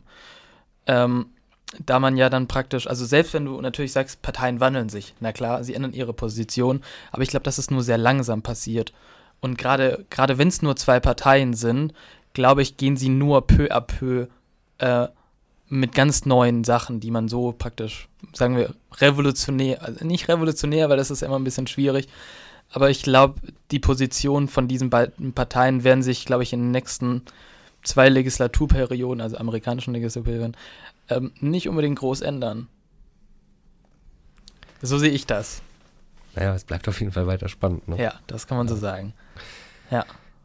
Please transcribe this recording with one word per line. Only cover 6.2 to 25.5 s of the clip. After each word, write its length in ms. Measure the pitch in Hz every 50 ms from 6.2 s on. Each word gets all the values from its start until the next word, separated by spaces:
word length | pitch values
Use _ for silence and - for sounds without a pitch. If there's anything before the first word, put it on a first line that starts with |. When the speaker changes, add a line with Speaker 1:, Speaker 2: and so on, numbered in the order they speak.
| 120 110 107 117 110 - - 127 123 127 135 143 - - - - - -
Speaker 1:
aber 140 | - 123 131
ich 60 | -
glaub, 120 | - 135
dass 160 | - 139 - -
es 140 | 123 -
nur 100 | 139 131
sehr 160 | 120 123 117 117
langsam 440 | 113 123 139 135 120 117 110 110
passiert. 500 | - 120 117 - - 113 113 117 110 - _ _ _ - - - _ _ _ -
Und 180 | - 127 123 -
gerade, 480 | - 127 135 135 135 127 120 - - -
gerade 300 | - - 131 135 127 131
wenn's 240 | 151 180 - -
nur 140 | 156 143 131
zwei 240 | - - 139 123 123
Parteien 540 | - 139 120 - - 139 135 139 135 123 113
sind, 380 | 110 117 117 120 139 156 151 - - - - - _ _ _ -
glaube 280 | 131 123 127 139 139
ich, 140 | 135 - -
gehen 200 | - 135 135 139
sie 120 | 127 131 131
nur 380 | 131 135 143 147 143 131 -
peu 260 | - - - 143 -
à 80 | - 120
peu, 480 | 120 - - - 131 127 127 123 123 120 _ _ _ _ _ _ _ _ _ -
äh, 300 | 135 127 123 120 120 - _ _ _ _ _ _ _ _ _ _ _ -
mit 260 | 139 135 131 117 -
ganz 320 | 139 135 143 117 - -
neuen 360 | 139 127 127 123 120 120 117
Sachen, 380 | 113 120 120 117 - - 120 107
die 100 | 110 113
man 160 | 117 113 113
so 260 | 107 120 123 123 120
praktisch, 560 | 117 - - 117 - - 110 104 - - - _ _ _ - -
sagen 240 | - - 127 123 127
wir, 180 | 123 113 - - _ _ _ - -
revolutionär, 840 | 139 143 139 143 143 139 131 - - - 135 131 135 131 127 -
also 220 | - 117 110 - 165
nicht 240 | 165 175 175 - -
revolutionär, 600 | 170 165 160 160 - - 151 147 151 160 160 147
weil 80 | 139
das 140 | 135 135 135
ist 120 | 139 -
immer 160 | 147 139 135 135
ein 60 | 131
bisschen 220 | 131 - 135 131
schwierig, 420 | - - 139 139 139 135 135 135 - - - - - - - - - - - _ _
aber 200 | - 135 139 143
ich 120 | 135 -
glaub, 380 | - 143 131 131 139 139 143 - - - - _ _ -
die 80 | 147 139
Positionen 680 | - - 135 127 135 127 - - - 143 139 143 139
von 220 | 135 - 139 127 123
diesen 200 | 131 123 131 123
beiden 440 | 123 120 123 - - - 143 131
Parteien 500 | - 139 123 -